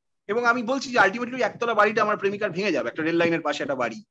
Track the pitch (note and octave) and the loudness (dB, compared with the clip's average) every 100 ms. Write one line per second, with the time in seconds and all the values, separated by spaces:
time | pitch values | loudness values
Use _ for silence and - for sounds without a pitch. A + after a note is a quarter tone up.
0 | _ _ - A3 A#3+ B3 A3 C4+ C4 B3 | _ _ -4 0 2 2 0 -2 0 2
1 | G3 A3+ A#3+ B3+ G#3+ - A#3 A3 G#3+ A3 | 4 2 -6 -2 -2 -2 -2 2 2 4
2 | G#3+ G3+ G3 G3+ G#3+ E3 G#3 D3 A2+ C3+ | 0 0 -2 -2 -4 -2 -2 0 -2 -2
3 | D#3+ E3+ E3+ E3 D3+ D3 C#3+ C3+ A#2 A2 | 0 2 2 2 -2 -4 -2 -2 -2 -4
4 | - | -16